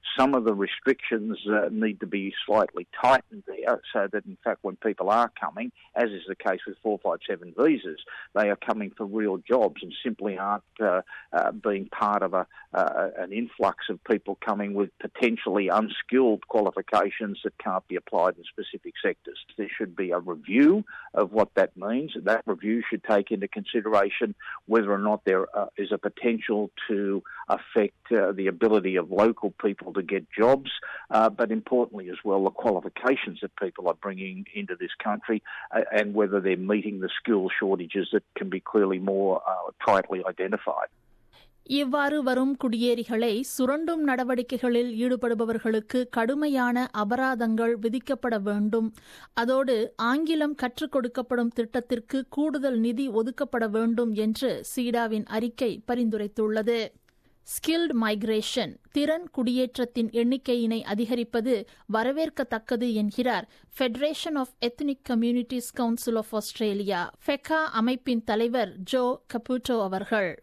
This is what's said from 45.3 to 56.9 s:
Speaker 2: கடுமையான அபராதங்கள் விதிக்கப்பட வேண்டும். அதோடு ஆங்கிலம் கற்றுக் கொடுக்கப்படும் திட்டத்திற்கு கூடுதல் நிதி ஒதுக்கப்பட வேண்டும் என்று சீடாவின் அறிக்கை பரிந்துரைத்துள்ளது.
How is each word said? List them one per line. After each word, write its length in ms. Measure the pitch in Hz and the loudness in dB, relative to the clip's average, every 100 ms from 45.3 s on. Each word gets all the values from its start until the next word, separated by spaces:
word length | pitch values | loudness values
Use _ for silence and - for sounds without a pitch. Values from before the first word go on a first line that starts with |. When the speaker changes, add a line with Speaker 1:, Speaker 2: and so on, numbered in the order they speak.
| 226 226 226 226 220 214 247 247 - | 0 0 -2 0 -2 0 -2 0 0
Speaker 2:
கடுமையான 680 | 233 285 302 269 247 240 247 214 | 0 0 0 2 2 0 -2 -2
அபராதங்கள் 720 | 208 247 262 254 233 220 233 233 226 | -2 0 0 0 0 0 0 0 -2
விதிக்கப்பட 520 | 247 - 262 - 226 196 | -4 -4 -4 0 -2 0
வேண்டும். 400 | 208 208 226 220 - - - - - | 0 2 2 -2 -6 -20 -20 -8 -2
அதோடு 340 | 233 262 262 233 233 - 226 | 2 2 2 2 0 -2 0
ஆங்கிலம் 480 | 277 320 320 294 294 | 0 2 0 0 -2
கற்றுக் 300 | 254 247 311 277 | -4 -4 -2 -2
கொடுக்கப்படும் 560 | 240 240 247 240 240 - | -2 -4 -2 0 0 -2
திட்டத்திற்கு 640 | 226 254 240 233 - 269 254 - | -2 -4 -2 -4 -2 -4 -4 -2
கூடுதல் 440 | 302 285 269 240 233 | 0 0 0 2 0
நிதி 220 | 233 269 214 | 0 0 0
ஒதுக்கப்பட 460 | 226 254 285 247 220 214 | -2 -2 -4 -2 0 0
வேண்டும் 360 | 226 233 240 214 214 | 0 0 0 0 0
என்று 260 | 214 262 160 - | 0 -2 -2 -6
சீடாவின் 540 | - 240 233 226 214 214 220 | -4 0 0 0 -2 -2 -2
அறிக்கை 340 | 233 - 247 196 - | -4 -2 -4 -4 -4
பரிந்துரைத்துள்ளது. 880 | 240 233 214 208 - 214 220 214 233 220 | 0 0 0 -4 -2 0 0 0 0 -2